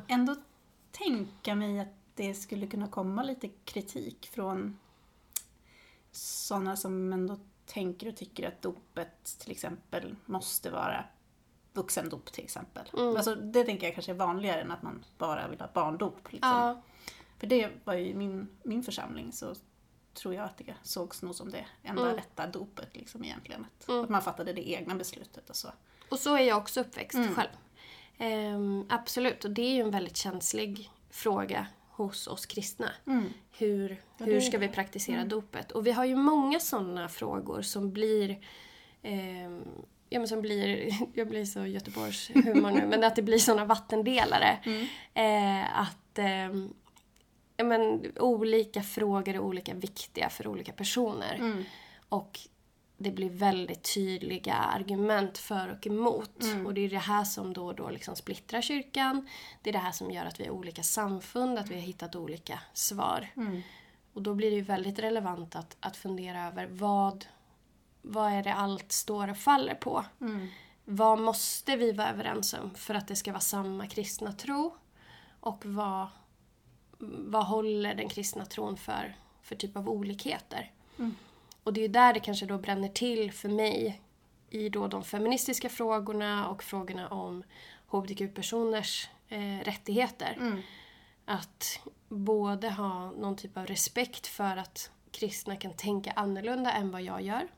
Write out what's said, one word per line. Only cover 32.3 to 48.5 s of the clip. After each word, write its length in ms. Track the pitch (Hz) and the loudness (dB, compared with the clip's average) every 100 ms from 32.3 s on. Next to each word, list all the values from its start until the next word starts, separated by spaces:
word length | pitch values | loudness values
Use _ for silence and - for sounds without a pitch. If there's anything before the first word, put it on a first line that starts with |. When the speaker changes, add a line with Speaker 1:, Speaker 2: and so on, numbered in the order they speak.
| 185 - | -8 -8
Speaker 2:
kristna. 440 | - 202 - 233 - - | -6 -6 -4 -6 -6 0
Speaker 1:
Mm. 180 | 262 190 - - | 0 0 -6 -14
Speaker 2:
Hur, 400 | - 214 202 196 190 - - | 0 2 2 -2 -6 -14 -4
Speaker 1:
Ja, 60 | |
Speaker 2:
hur 80 | 220 | 4
Speaker 1:
det 40 | 214 | 4
är 40 | |
Speaker 2:
ska 180 | 254 214 | 6 2
vi 80 | 202 | 0
Speaker 1:
det. 60 | |
Speaker 2:
praktisera 440 | 202 196 202 202 240 | 0 -2 -2 -2 -2
Speaker 1:
Mm. 120 | 185 | 0
Speaker 2:
dopet? 440 | 214 208 - - | -2 -4 -10 -6
Och 140 | - 220 | 0 4
vi 60 | |
har 120 | 240 | 4
ju 120 | 254 262 | 4 6
många 440 | 277 302 269 311 | 8 8 6 4
såna 480 | - 240 185 180 170 | 2 0 0 -2 -6
frågor 540 | - 220 196 185 - | -4 -4 -4 -2 -4
som 300 | 202 208 202 | -2 -2 -2
blir, 520 | 196 220 214 196 196 - - - - - - | 2 4 4 4 -2 -10 -20 -20 -20 -20 -14
ehm, 640 | - 196 190 180 175 175 175 - - _ - | -6 -4 -4 -8 -8 -10 -12 -12 -16 _ -4
ja, 100 | 247 | 0
men 100 | 233 | 0
som 120 | 220 | 0
blir, 480 | 214 208 202 202 - 202 | 0 2 2 2 0 0
<laughs> 100 | 240 | -2
jag 140 | - 220 | -2 -2
blir 160 | 214 | -2
så 220 | 202 202 196 | -2 -2 -4
Göteborgs 640 | 196 202 214 214 202 - | -4 -6 -4 -4 -4 4
humor 360 | 277 226 214 202 | 8 10 8 8
nu, 160 | 202 285 | 6 6
men 180 | 220 | 8
att 120 | 220 226 | 6 6
det 60 | |
blir 160 | 214 226 | 6 8
såna 260 | 226 214 | 8 6
vattendelare. 920 | 208 220 - 220 220 254 - - - 202 | 6 4 4 2 4 4 6 8 8 6
Speaker 1:
Mm. 220 | - 220 254 - - | 2 -2 -2 -6 -6
Speaker 2:
Eh, 640 | - 220 214 202 190 - - | 4 6 8 6 4 2 2
att, 380 | 202 - _ - | 0 -2 _ 0
ehm, 560 | 202 190 190 196 196 - _ - _ _ _ _ _ - | 2 2 0 -2 -4 -10 _ -20 _ _ _ _ _ 0
ja, 80 | |
men 480 | 233 226 220 220 - - | 4 6 6 4 0 2
olika 640 | 254 226 220 | 4 6 6